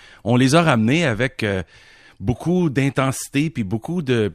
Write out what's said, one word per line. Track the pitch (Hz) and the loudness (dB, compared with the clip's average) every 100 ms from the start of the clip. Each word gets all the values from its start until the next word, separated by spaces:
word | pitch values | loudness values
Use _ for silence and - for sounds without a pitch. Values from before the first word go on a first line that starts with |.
| - - | -20 -10
on | 104 123 | 0 2
les | 131 160 | 4 4
a | |
ramenés | 160 120 110 160 156 | 4 2 2 2 0
avec, | 107 131 - | 0 -4 -2
euh, | 104 95 87 - - - - - | -4 -4 -6 -14 -20 -20 -20 -8
beaucoup | 98 117 160 180 165 | -4 -4 -2 0 0
d'intensité | 127 139 139 131 - - 139 156 | 0 -2 0 -2 -4 -4 -2 -2
puis | 135 | -4
beaucoup | 95 113 - 180 | -4 -6 -4 -6
de | 131 120 101 | -2 0 -2